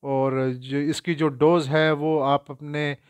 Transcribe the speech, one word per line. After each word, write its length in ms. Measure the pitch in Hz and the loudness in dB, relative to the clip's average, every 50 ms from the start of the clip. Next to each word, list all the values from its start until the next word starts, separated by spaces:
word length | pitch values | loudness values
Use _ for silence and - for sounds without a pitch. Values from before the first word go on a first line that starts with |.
| - | -6
और 460 | 139 135 135 135 135 131 131 131 131 | -4 -2 0 0 0 0 0 -2 -2
जो 280 | 127 127 127 131 135 | -4 -6 -8 -6 -4
इसकी 380 | 143 147 151 156 - - 175 170 | -2 -2 -2 -4 -4 -4 -4 -2
जो 120 | 143 160 | 0 0
डोज 400 | 151 139 123 143 156 175 175 151 | -2 2 4 4 4 4 4 2
है 240 | 131 147 156 156 156 | 2 2 2 2 2
वो 280 | 156 143 147 160 156 151 | 2 0 0 0 0 0
आप 260 | 135 135 143 143 - - | 2 2 2 0 0 -6
अपने 480 | 139 - 147 147 147 147 151 147 139 - _ _ | -14 -14 -12 -8 -6 -4 -4 -4 -4 -8 _ _